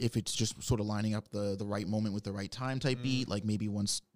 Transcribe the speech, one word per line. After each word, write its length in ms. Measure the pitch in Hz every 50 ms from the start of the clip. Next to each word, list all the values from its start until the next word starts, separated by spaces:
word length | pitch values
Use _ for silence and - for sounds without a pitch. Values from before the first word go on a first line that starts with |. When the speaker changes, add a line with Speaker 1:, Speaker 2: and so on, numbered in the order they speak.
Speaker 1:
if 160 | 123 117 -
it's 160 | 117 101 - -
just 260 | - 113 107 - - -
sort 160 | - 127 107
of 60 | 104
lining 280 | 104 104 104 107 110 107
up 140 | 104 - -
the, 240 | - 104 104 101 98
the 80 | 98 107
right 220 | 101 101 101 104
moment 280 | 87 107 107 107 107 98
with 100 | 104 -
the 80 | 101 98
right 180 | 98 98 95
time 300 | - - 127 131 131 131
type 180 | - 139 127 120
Speaker 2:
Mm. 40 | 123
Speaker 1:
beat, 240 | 131 131 127 127 -
like, 160 | 101 101 98
maybe 240 | 107 107 104 110 104
once, 340 | 101 104 101 98 - - - _ _